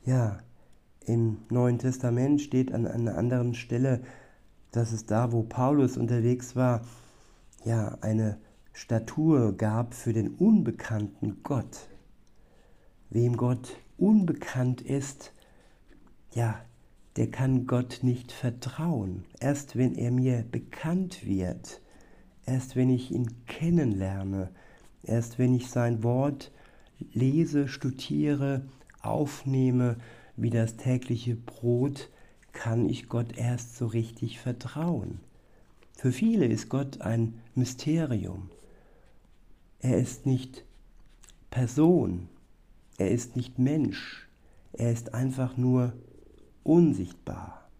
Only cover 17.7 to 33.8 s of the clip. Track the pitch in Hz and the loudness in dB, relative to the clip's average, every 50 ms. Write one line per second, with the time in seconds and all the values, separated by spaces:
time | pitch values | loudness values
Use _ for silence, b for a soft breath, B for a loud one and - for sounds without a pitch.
17.7 | 131 123 123 123 - - - 127 123 123 - - - - - 127 117 120 - - | 0 0 0 -2 -6 -2 0 0 0 0 -4 -12 -14 -6 -4 -4 -4 -4 -8 -10
18.7 | - - 160 170 165 123 101 95 92 95 90 - - - - 131 143 143 - - | -8 -4 -2 -2 0 0 -2 -4 -6 -8 -10 -14 -12 -6 -2 -2 -2 -2 -4 -8
19.7 | - 110 127 127 - - 117 120 127 127 131 131 127 120 113 - - 117 113 - | -2 2 2 2 2 0 -2 0 2 2 2 2 2 0 -2 -4 -6 -8 -8 -8
20.7 | - - - 160 170 185 190 175 - - - - 98 95 90 90 - - - - | -16 -8 -6 -2 -2 -2 -2 -4 -6 -12 -6 -4 -2 -2 0 -2 -4 -6 -10 -16
21.7 | - - b b b b b b b b b b b b - - 127 131 123 - | -18 -20 b b b b b b b b b b b b -6 -2 -2 -2 -2 -2
22.7 | - 131 127 127 127 123 123 - - 113 123 117 - - - - - - 160 165 | -2 0 2 4 4 2 0 -2 -4 -2 -2 -4 -6 -12 -14 -14 -10 -4 0 2
23.7 | 170 175 151 120 104 95 95 95 95 98 95 98 98 98 95 90 B B B B | 4 4 4 2 0 0 -2 -2 -4 -4 -4 -4 -4 -4 -4 -6 B B B B
24.7 | B B B B B B - - 110 117 117 117 - - 127 123 127 123 123 - | B B B B B B -6 -2 0 0 0 -2 -2 0 2 4 4 2 0 -2
25.7 | - 127 120 120 120 110 110 117 120 127 135 143 147 143 - - b b b b | -2 0 0 0 0 0 0 2 2 2 2 0 -2 -4 -10 -18 b b b b
26.7 | b b b b b b - - - - 123 131 139 160 165 151 143 147 143 127 | b b b b b b -16 -8 -2 0 2 4 4 4 2 2 2 0 0 0
27.7 | - - - 135 131 - - - 147 147 151 151 147 143 139 139 139 135 135 135 | -4 -4 -6 -6 -6 -4 -6 -4 -2 0 2 2 2 0 0 0 -2 -2 -4 -8
28.7 | B B B B - - - 110 107 - 151 139 - - - 135 135 131 131 127 | B B B B -20 -12 -6 -4 -2 0 -2 -2 -4 -8 -4 -2 2 2 4 4
29.7 | 123 127 123 123 117 117 B B B B B B B - 113 117 113 117 113 113 | 4 4 4 2 0 -2 B B B B B B B -4 -2 0 2 2 0 0
30.7 | - - - 127 127 123 - - 123 113 - 120 117 117 - - - - - 120 | -2 -4 -2 0 0 0 0 -2 -4 -4 -2 -4 -4 -4 -6 -14 -16 -4 0 2
31.7 | 120 120 127 143 143 139 - - b b b b b b b b - - - 117 | 2 2 2 0 -2 -6 -12 -18 b b b b b b b b -14 -8 -4 -2
32.7 | 113 113 113 90 - 113 - - - 117 117 117 - - 117 120 123 123 - - | 0 2 2 0 0 -4 -6 -6 -4 -4 -4 -4 -6 -4 -2 -2 -2 -2 -6 -10
33.7 | - - | -8 -6